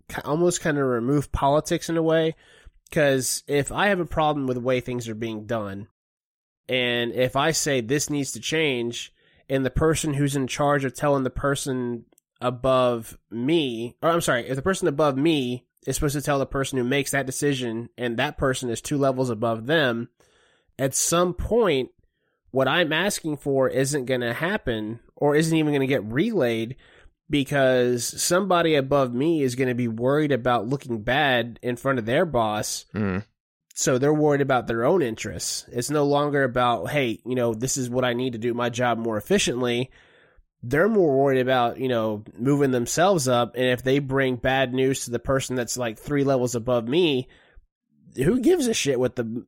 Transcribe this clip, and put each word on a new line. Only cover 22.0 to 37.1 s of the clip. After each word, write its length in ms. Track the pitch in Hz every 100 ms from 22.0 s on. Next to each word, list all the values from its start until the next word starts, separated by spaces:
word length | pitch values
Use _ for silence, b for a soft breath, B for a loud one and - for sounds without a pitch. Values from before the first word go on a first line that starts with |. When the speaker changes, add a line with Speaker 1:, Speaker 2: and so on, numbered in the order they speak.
| _ _ _ _ _
Speaker 1:
what 160 | 131 131
I'm 240 | 165 160
asking 440 | 156 202 - 160 147
for 320 | 147 135 127
isn't 380 | - 135 147 123
gonna 260 | 127 120
happen 680 | 117 165 214 - 110 107 117 _
or 220 | - 143 147
isn't 200 | 160 160
even 180 | 151
gonna 120 | 143 135
get 180 | 135
relayed, 720 | 104 123 226 208 120 113 113 135 b b b b -
because 920 | 147 131 143 131 127 123 123 - -
somebody 520 | - 175 196 175 165
above 380 | 151 135 143 131
me 300 | 120 156 160
is 120 | 135
gonna 200 | 123 127
be 140 | 120 120
worried 440 | 113 127 143 151
about 340 | 127 123 120 107
looking 360 | 139 135 113
bad 560 | 107 135 143 120 117 107
in 160 | 123 120
front 220 | 135 131
of 80 | 110
their 180 | 139
boss. 600 | 180 123 110 107 - - -
Speaker 2:
Mm. 280 | 101 101 92 - _ _ _ _
Speaker 1:
So 240 | - 156 127
they're 160 | 143
worried 260 | 151 151 143
about 260 | 139 127 113
their 180 | 117
own 180 | 127 185
interests. 640 | 123 110 - 85 - - -
It's 200 | 123 123
no 140 | 147
longer 380 | 143 143 147 139
about, 460 | 135 123 123 117 101
"Hey, 320 | 143 123